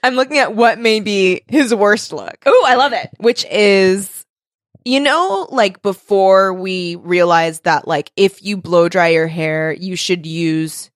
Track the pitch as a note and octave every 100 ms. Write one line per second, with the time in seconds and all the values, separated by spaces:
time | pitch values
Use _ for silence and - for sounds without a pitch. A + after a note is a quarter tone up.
0 | B3+ B3+ C4 D4 A#3+ A3 A#3 A3+ A#3 A3
1 | G#3 G3+ F#3 F3+ _ C4+ C4 A3 G#3 G#3
2 | - D3+ F#2 - - B4 E4 B3 C#4 A3
3 | - - A3 A#3+ - G3 G#3 G3 F#3+ F#3+
4 | G3 - - _ _ _ _ _ - C4
5 | C#4+ D4+ F#4 G4 F#4 C4 G3+ F#3 G3+ F#3
6 | _ G3 F#3+ F#3+ F#3+ F#3 F#3+ F#3 F3 E3+
7 | E3+ F3 F3 E3+ E3 D#3+ F3 D#3 - D#3
8 | - - G3 - F#3 G3+ E3 E3+ E3+ F3+
9 | E3+ E3 D#3+ E3 D#3+ D#3 D#3+ D3+ F#3 F3+
10 | - F3+ D#3+ E3 E3 D#3+ D#3+ - -